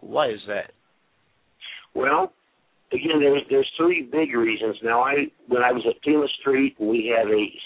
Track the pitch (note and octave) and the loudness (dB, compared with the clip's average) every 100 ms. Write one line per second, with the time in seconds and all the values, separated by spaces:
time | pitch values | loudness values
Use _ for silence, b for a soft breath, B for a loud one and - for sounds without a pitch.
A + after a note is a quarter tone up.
0 | - C3+ C#3+ G#2+ G#2 G2+ - _ _ _ | -8 -2 -2 -4 -8 -8 -8 _ _ _
1 | _ _ _ _ _ _ B B B - | _ _ _ _ _ _ B B B -4
2 | C3+ G#3+ F#3+ _ _ _ _ _ - - | 0 0 0 _ _ _ _ _ -8 -4
3 | D3 D#3 C#3+ C#3 - C3+ C3+ - E3 F3 | -2 2 4 2 2 0 0 0 0 0
4 | B2+ D3 D#3 A#2+ A2+ G#2+ A2 G2+ A#2 A#2 | -2 -2 -2 0 0 -2 -4 -4 -2 0
5 | B2+ C#3+ - - - B2 B2 B2 A2+ - | 2 0 -2 -6 -2 2 2 2 -2 -2
6 | D3 D3+ C#3 - C#3 C3+ C3+ - G#2+ A#2 | 2 2 0 -2 0 2 0 -2 -2 0
7 | A2 A#2 G#2+ G#2+ G#2 - | 2 0 2 2 0 -6